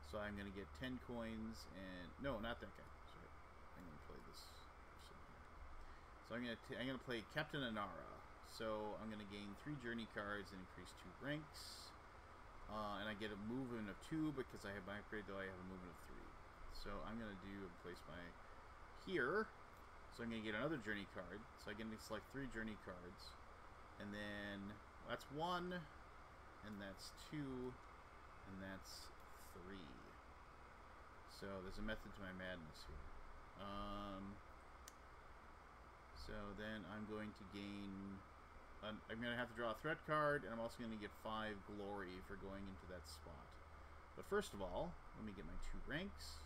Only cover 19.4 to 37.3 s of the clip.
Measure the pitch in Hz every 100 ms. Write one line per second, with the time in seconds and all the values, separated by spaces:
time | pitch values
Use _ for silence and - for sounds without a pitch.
19.4 | 220 - - - - - - - 117 113
20.4 | 107 107 143 156 107 104 95 104 87 101
21.4 | 117 - - 104 110 110 - 107 - 135
22.4 | 135 117 110 104 - 87 87 98 - -
23.4 | - - - - - - 101 104 104 104
24.4 | 101 101 101 107 - - - 120 - 139
25.4 | 170 180 180 180 151 - - - - -
26.4 | - - 107 101 98 95 - - - 151
27.4 | 139 127 127 123 - - - - - -
28.4 | - 95 95 95 - - - - - -
29.4 | - 95 87 98 76 60 - - - -
30.4 | - - - - - - - - - -
31.4 | 98 98 92 98 107 110 107 98 95 92
32.4 | 92 90 78 - - - - - - -
33.4 | - - 202 202 202 101 101 98 139 101
34.4 | - - - - - - - - - -
35.4 | - - - - - - - - - 107
36.4 | 104 101 107 110 90 107 107 107 107